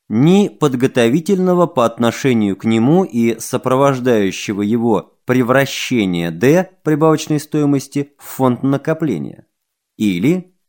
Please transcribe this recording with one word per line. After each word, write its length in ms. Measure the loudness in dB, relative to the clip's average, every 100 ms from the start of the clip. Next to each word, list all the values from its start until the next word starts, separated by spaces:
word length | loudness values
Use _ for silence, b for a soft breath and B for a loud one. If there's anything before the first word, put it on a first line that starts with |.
| _
ни 400 | 0 4 4 2
подготовительного 1200 | 0 -2 0 0 2 2 0 0 0 2 2 0
по 180 | 0 -2
отношению 720 | 0 -2 0 0 0 0 -2
к 100 | 0
нему 380 | 2 2 2
и 360 | 0 0 -2 -2
сопровождающего 1200 | -6 -6 -2 2 2 0 0 2 0 -4 -8 -4
его 580 | -2 0 0 0 -2 _ -2
превращения 1040 | -2 2 0 0 -4 -4 0 0 0 -4
D 380 | 0 2 2 0 _
прибавочной 560 | -4 0 2 0 -2 -6
стоимости 720 | -4 -2 0 -2 -2 -6 -8 _
в 60 |
фонд 400 | -18 -2 -2 0
накопления. 840 | -2 -2 -2 -4 -4 -4 -8 -14 _ _ _ _ _ _
Или, 580 | -2 0 0 0 -4 _